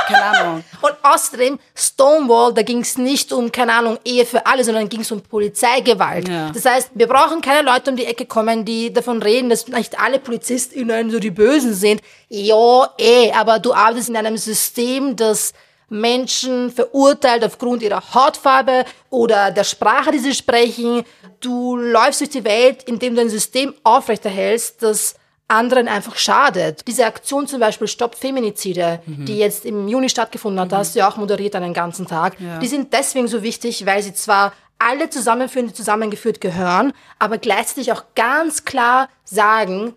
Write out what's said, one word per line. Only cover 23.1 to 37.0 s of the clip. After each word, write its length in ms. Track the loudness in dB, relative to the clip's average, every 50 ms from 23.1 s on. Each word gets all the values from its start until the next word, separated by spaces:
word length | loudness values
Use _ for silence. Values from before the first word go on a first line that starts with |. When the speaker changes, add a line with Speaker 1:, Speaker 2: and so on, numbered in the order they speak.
| 0
Speaker 2:
du 60 | 0
ein 80 | 0 0
System 440 | 0 -2 -4 -4 -2 -2 -2 -2 -4 _ 2
aufrechterhältst, 1000 | 4 4 4 2 0 -4 -4 -4 -6 -4 -2 -2 0 -2 -2 -4 -6 -8 -4
das 340 | -2 -2 0 0 -4 -6 -8 _ _ _ _ _ _ 0
anderen 380 | 0 0 2 2 2 2 2 0
einfach 300 | -2 -4 -6 -6 -6 -4
schadet. 640 | 0 2 4 4 4 2 2 0 -2 -4 -4 -6 -8 -4
Diese 180 | -2 0 0
Aktion 420 | 0 -2 -6 -8 -6 -4 -4 -4 -4
zum 140 | -2 0
Beispiel 260 | 0 0 0 -2 -4 -6
Stopp 280 | -4 -4 -4 -4 -4
Feminizide, 840 | -6 -8 -6 -4 -4 -4 -4 -6 -6 -8 -6 -4 -2 -2 -2 -4 -4 -8
Speaker 1:
Mhm. 200 | -12 -12 -10 -8
Speaker 2:
die 120 | -6 -2 0
jetzt 260 | 0 0 -2 -4 -8
im 240 | -8 -6 -6 -4 -2
Juni 220 | -2 0 0 -2
stattgefunden 500 | -2 -2 -4 -6 -6 -8 -8 -6 -4 -4
hat, 140 | -2 -2 -2
da 20 |
Speaker 1:
Mhm. 40 | -2
Speaker 2:
hast 140 | -2 -2 0
du 40 | 2
ja 100 | 2 2
auch 60 | 0
moderiert 400 | -2 -4 -4 -2 -2 -4 -4 -6
einen 180 | -6 -6 -6 -4
ganzen 320 | -6 -6 -6 -8 -10 -10
Tag, 300 | -6 -4 -2 -2 -2 -4 -6
Speaker 1:
Ja. 180 | -12 -12 -10 -8
Speaker 2:
die 80 | -6 -4
sind 240 | -4 -4 -4 -2
deswegen 380 | -2 -2 -2 -2 -2 -4 -4 -2
so 140 | -4 -4 -6
wichtig, 420 | -6 -8 -8 -8 -8 -8 -4 -2
weil 180 | -2 -2 -2 -2
sie 100 | -6 -8
zwar 380 | -6 -2 2 2 2 2 2 -2 _ _ _ _ -2
alle 320 | -2 0 0 -2 -4 -4
zusammenführen, 580 | -6 -4 0 0 0 0 -2 -4 -2 -4 -4 -4
die 60 | -6
zusammengeführt 680 | -8 -4 -2 -2 -2 -2 -4 -6 -4 -4 -4 -4 -4
gehören, 500 | -4 -6 -4 -2 -2 0 2 2 2 0 -2 _